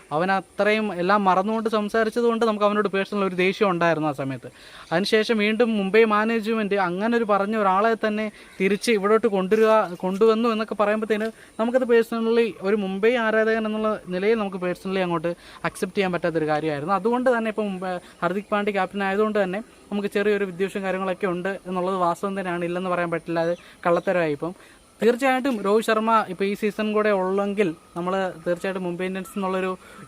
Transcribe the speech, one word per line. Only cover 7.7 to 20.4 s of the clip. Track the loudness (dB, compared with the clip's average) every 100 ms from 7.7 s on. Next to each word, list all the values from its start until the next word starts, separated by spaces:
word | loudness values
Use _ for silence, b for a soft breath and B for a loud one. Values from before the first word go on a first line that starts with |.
| 4 2 2 -2
തന്നെ | -2 -6 B B B
തിരിച്ച് | 0 2 2
ഇവിടോട്ട് | 2 4 4 4
കൊണ്ടുവരിക, | 0 2 4 6 4 2
കൊണ്ടുവന്നു | -4 -4 2 4 4 2
എന്നൊക്കെ | 0 -4
പറയുമ്പോഴത്തേന് | -2 0 0 0 -2 -2 B B -4
നമുക്കത് | 0 0
personally | 4 4 4 -2 2 2 0 -2
ഒരു | -2 0
മുംബൈ | -2 0 2
ആരാധകൻ | 2 2 2 2 0 -2
എന്നുള്ള | -2 -2 -4 -6
നിലയിൽ | -2 0 0
നമുക്ക് | -2 -4
personally | -4 -4 -4 -2
അങ്ങോട്ട് | -2 -2 -2 -6 B B
അക്സെപ്റ്റ് | -8 -4 -4 -2
ചെയ്യാൻ | -2
പറ്റാത്തൊരു | 0 -2 0 0
കാര്യമായിരുന്നു. | 0 0 -4 -2
അതുകൊണ്ട് | -2 0 0 2 0
തന്നെ | 0
ഇപ്പം | -2
മുംബൈ, | -4 -4 -6 -8 B B
ഹർദിക് | -4 -2 -2
പാണ്ഡ്യ | -2 0
ക്യാപ്റ്റൻ | 0 -2 -2
ആയതുകൊണ്ട് | -2 0 0 0
തന്നെ | -2 -4 -10 B -8
നമുക്ക് | -4 -2
ചെറിയൊരു | 0 0 0